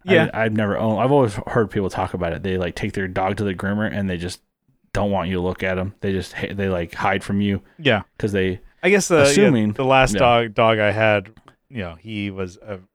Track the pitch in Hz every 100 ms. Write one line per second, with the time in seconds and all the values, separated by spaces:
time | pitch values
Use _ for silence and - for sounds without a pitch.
0 | 180 175 160 - 113 107 104 98 110 104
1 | 127 143 120 101 - 120 107 104 95 -
2 | 92 - 87 76 98 92 87 - 107 101
3 | 95 95 95 101 101 90 98 104 107 104
4 | 98 87 90 - _ _ _ _ _ 98
5 | 101 95 87 92 90 92 95 92 92 -
6 | 101 95 87 - - 101 98 90 85 -
7 | 104 98 - 101 101 98 - - 143 107
8 | - - 107 98 95 90 - _ 180 202
9 | - 165 143 147 202 120 107 107 131 135
10 | 131 113 120 120 117 104 113 110 104 104
11 | 110 104 98 110 _ _ _ 131 87 80
12 | 107 107 101 95 92 87 107 95 92